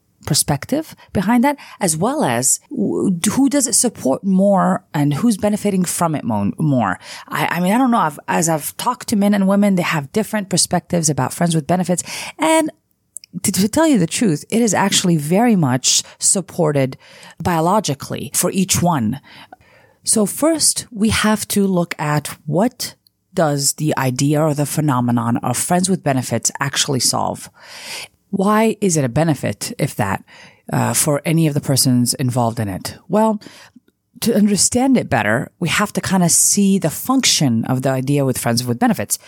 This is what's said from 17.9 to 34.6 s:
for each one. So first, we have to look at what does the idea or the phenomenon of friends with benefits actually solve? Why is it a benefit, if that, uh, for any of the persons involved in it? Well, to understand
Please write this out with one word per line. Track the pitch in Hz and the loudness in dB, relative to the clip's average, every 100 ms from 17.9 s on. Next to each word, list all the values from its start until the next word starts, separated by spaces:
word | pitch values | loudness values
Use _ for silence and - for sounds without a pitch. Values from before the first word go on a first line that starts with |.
| 139 - 120 131 | -6 -8 -10 -6
for | - 175 | -4 -2
each | 190 185 - | 0 0 2
one. | 170 156 107 - - - - - _ _ _ _ | 2 2 2 -4 -8 -20 -20 -20 _ _ _ _
So | - 226 202 | -2 0 0
first, | - 302 320 - - - | 0 0 2 0 -2 -6
we | 214 220 | -2 0
have | - 214 214 - | 2 2 0 0
to | 208 196 | 0 2
look | 180 170 - | 2 -2 -4
at | 151 147 147 - 151 | -2 -2 -2 -8 -4
what | 151 240 - - - _ _ _ | 0 0 -2 -12 -14 _ _ _
does | - 156 143 139 | -2 0 0 -2
the | - 151 - | -2 -2 0
idea | 131 127 143 147 | 0 0 2 2
or | 160 | 2
the | 143 143 | 0 -2
phenomenon | - 151 123 120 120 117 120 | 0 0 0 2 0 0 -2
of | - 123 | -2 -4
friends | - 180 185 | 0 0 0
with | 190 | -2
benefits | 147 131 123 117 - - | 0 -2 -2 -2 -2 -4
actually | 135 - - 131 | -4 -2 -2 -2
solve? | - 117 98 - - - - - - - - _ _ | -2 0 -2 -4 -10 -20 -20 -18 -14 -14 -14 _ _
Why | 196 190 214 226 - | -2 2 2 2 0
is | 202 160 | 0 0
it | |
a | 131 | 0
benefit, | 120 165 139 113 101 - - | 0 0 0 -2 -6 -8 -4
if | 143 - | -4 -2
that, | 101 95 - - - _ - | -2 -4 -8 -20 -20 _ -6
uh, | - 117 | -2 0
for | 117 160 143 | 0 0 0
any | - 165 160 | 0 2 2
of | |
the | 143 | 0
persons | - 131 135 123 120 | 0 0 2 2 2
involved | - 127 123 117 117 | 0 -2 0 0 0
in | 101 | -4
it? | 92 - - - | -6 -8 -14 -2
Well, | 196 220 214 - - - - _ _ _ - | 2 2 0 -6 -20 -20 -20 _ _ _ -6
to | - | 0
understand | 208 202 202 | 2 4 2